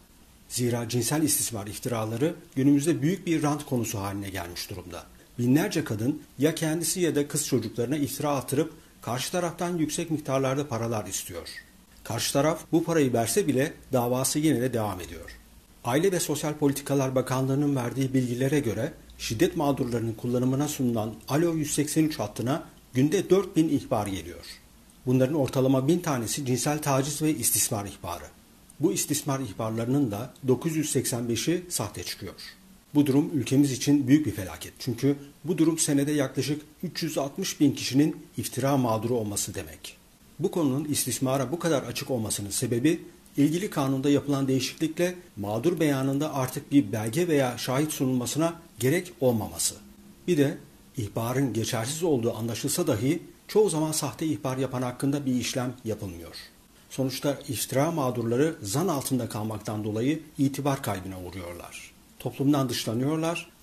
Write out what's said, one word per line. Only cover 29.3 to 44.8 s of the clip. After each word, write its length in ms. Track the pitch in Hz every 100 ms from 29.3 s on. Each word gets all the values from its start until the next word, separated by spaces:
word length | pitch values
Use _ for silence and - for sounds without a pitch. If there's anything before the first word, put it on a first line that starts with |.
| 135
ihbarlarının 680 | 123 - 113 113 117 139 131
da 240 | 101 127 - 131
dokuz 280 | 127 165 156
yüz 140 | 147
seksen 380 | 139 113 120 120
beşi 360 | 113 - 180 180
sahte 340 | - 104 -
çıkıyor. 320 | 90 - 98 - - - - - _
Bu 120 | 147 139
durum 240 | 131 165
ülkemiz 380 | 156 113 131 143
için 360 | 120 147 143 120
büyük 180 | 151 151
bir 60 |
felaket. 400 | 101 92 76 - -
Çünkü 380 | - 113 135 143 - -
bu 140 | 147 170
durum 200 | 165 160
senede 340 | - 139 143
yaklaşık 500 | 151 135 139 123 147 - -
üç 200 | 175 -
yüz 160 | 160 165
altmış 420 | 139 160 185 -
bin 120 | 143
kişinin 440 | - - 131 151 151 - -
iftira 400 | 113 - 139 143
mağduru 380 | 123 110 117
olması 400 | 123 104 98 -
demek. 420 | 98 80 78 - - - _ - -
Bu 120 | 180
konunun 340 | 185 147 131
istismara 680 | 156 135 - 110 131 135 123
bu 60 | 170
kadar 240 | 170 139
açık 280 | 110 107 139
olmasının 400 | 127 107 - 101
sebebi, 500 | - 123 117 143 175 - - - -
ilgili 320 | 143 170 208
kanunda 400 | - 135 135 143
yapılan 380 | 143 139 139 135
değişiklikle 680 | 131 123 -